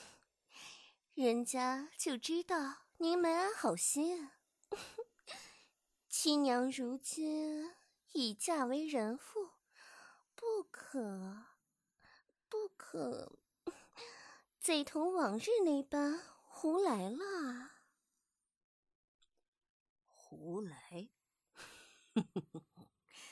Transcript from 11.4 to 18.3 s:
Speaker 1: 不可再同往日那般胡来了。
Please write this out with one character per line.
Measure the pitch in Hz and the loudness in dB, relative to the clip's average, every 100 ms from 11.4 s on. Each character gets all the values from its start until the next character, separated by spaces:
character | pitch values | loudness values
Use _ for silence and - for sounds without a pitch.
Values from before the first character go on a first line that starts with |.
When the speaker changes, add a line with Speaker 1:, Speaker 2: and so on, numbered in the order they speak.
| 233 - _ _ _ _ - - _ _ _ | -16 -20 _ _ _ _ -20 -20 _ _ _
Speaker 1:
不 | 427 415 | -2 -2
可 | - - - 262 - - - _ _ - - - - 480 - - - _ _ | -6 -8 -4 -4 -4 -10 -16 _ _ -10 -10 -16 -16 -16 -16 -20 -20 _ _
再 | - 311 | 2 2
同 | 277 302 339 | 2 0 0
往 | 370 247 220 | 2 2 2
日 | 403 466 349 | 2 4 6
那 | 285 | 4
般 | 277 294 285 330 - - | 2 0 2 0 -8 -20
胡 | - - 311 349 | -20 -4 2 4
来 | 381 214 185 | 4 2 0
了。 | 269 392 370 269 247 269 - _ _ _ _ _ | -4 -4 -4 -4 -6 -12 -20 _ _ _ _ _